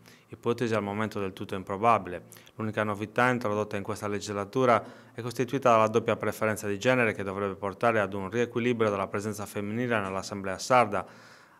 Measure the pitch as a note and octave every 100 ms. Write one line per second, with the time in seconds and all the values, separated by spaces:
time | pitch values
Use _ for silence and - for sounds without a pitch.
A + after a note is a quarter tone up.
0 | - - - - A#2 A#2 A#2+ A2 G2+ G#2
1 | A2 G#2 G2 - G2+ G2 F#2 G2 A2+ A2
2 | F2+ F2 - - - - A2 G#2+ G#2+ G2+
3 | G#2 - B2 A#2+ A2 G#2 G#2 G#2 G2 G2+
4 | G#2 G2+ G#2 G2+ G2 C3 B2+ A2 - -
5 | - - A#2 A2+ B2 C3+ B2+ A2+ A2 A2+
6 | A2 G#2 G#2+ - A2 G#2 G#2 G2+ A#2+ B2+
7 | A2+ G2+ G2 F#2+ G2+ F#2+ G2+ F#2 A#2 A2
8 | G2 G2+ F#2+ A2+ A#2 A#2+ A#2+ A#2+ A2 G2
9 | G2 G#2+ G#2+ G2+ G2 G#2+ G2+ A2+ B2 A2+
10 | G2 F#2+ F#2 G#2 F#2+ F#2 - B2+ A2 G2
11 | - - - - -